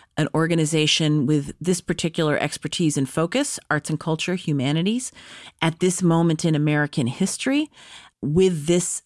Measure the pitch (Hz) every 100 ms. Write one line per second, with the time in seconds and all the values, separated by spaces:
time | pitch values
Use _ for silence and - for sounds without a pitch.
0 | _ - 156 156 165 160 156 160 151 -
1 | 156 151 131 151 143 - 165 180 - 170
2 | 165 165 156 147 147 - 151 - 165 147
3 | 135 - 170 254 285 - - 151 - 151
4 | - 160 - 180 165 143 131 156 185 240
5 | - - - - - - 165 160 185 180
6 | 180 165 170 156 170 151 151 147 147 -
7 | 120 - 190 - 262 285 311 - - -
8 | - _ 127 156 190 165 147 175 - -